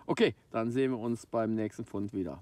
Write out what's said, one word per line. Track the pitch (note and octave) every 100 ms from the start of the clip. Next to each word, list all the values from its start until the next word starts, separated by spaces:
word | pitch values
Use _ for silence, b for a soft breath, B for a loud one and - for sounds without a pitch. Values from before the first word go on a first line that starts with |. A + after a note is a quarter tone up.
| -
Okay, | - G#3 - _
dann | A2+ A2+
sehen | B2 C3
wir | B2
uns | A#2+ A#2 -
beim | A#2 A2
nächsten | A2 G#2+ - A#2
Fund | G2+ G#2
wieder. | G2+ F2 C#2+